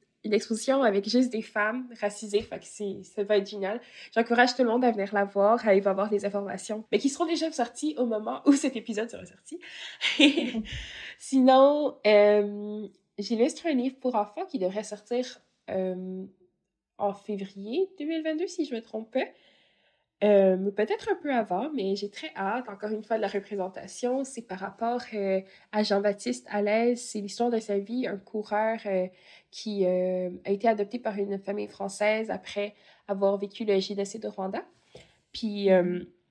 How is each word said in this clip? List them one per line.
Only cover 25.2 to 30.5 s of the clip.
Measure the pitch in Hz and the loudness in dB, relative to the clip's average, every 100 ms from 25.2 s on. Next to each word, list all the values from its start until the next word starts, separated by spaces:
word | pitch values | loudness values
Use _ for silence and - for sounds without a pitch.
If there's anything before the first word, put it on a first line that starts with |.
| 196 190 190 - _ | 0 -2 -2 -14 _
à | 214 | -2
Jean-Baptiste | 214 202 208 202 247 247 - | 2 2 2 0 -4 -6 -4
Allès. | 208 202 214 240 240 | -2 0 2 2 0
C'est | - 214 | -4 -8
l'histoire | 202 - 240 | -6 -2 0
de | 226 | 0
sa | 226 202 | -2 -2
vie, | 202 247 247 | -2 -4 -4
un | 196 | -6
coureur, | - 214 208 208 220 226 208 | -8 -8 -2 0 0 -2 -2
euh, | 190 185 - _ - _ | 0 -2 -6 _ -20 _
qui, | - 220 202 180 | -12 -4 0 2
euh, | 185 185 185 180 185 | 2 2 0 -4 -6
a | - | -2